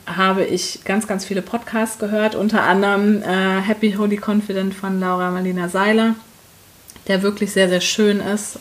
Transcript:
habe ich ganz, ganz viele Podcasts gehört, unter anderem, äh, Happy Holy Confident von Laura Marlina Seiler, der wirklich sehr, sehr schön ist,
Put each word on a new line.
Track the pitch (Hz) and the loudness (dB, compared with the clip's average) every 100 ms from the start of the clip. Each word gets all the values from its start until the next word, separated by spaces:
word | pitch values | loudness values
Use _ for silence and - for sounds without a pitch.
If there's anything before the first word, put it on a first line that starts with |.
| - | -8
habe | 175 190 190 - | 0 2 2 0
ich | 180 - - - | -2 -4 -8 -4
ganz, | 202 220 | -2 -2
ganz | 190 - | -4 -4
viele | 190 | -6
Podcasts | 180 233 - 226 220 - | -4 -6 -4 -4 -4 -4
gehört, | 208 208 220 - | -2 0 0 0
unter | 208 220 | 0 2
anderem, | 127 190 196 202 208 214 | 4 4 4 4 4 2
äh, | - 185 190 190 | 2 0 2 0
Happy | 196 214 214 | 0 0 0
Holy | 196 208 208 | 2 0 0
Confident | - 208 208 190 190 | 0 0 0 -2 -4
von | 190 196 190 | -4 -4 -2
Laura | 185 180 180 | 0 0 -2
Marlina | 180 185 180 175 | -2 -2 -2 -2
Seiler, | 190 208 220 226 220 - - - - - - - - - | 0 2 4 2 0 -8 -20 -20 -20 -20 -20 -20 -10 -2
der | 190 | 0
wirklich | 196 202 196 | 0 0 0
sehr, | 190 190 | 2 2
sehr | 180 | 2
schön | - - 208 202 | 0 2 2 2
ist, | 190 208 - - | 0 -4 -6 -14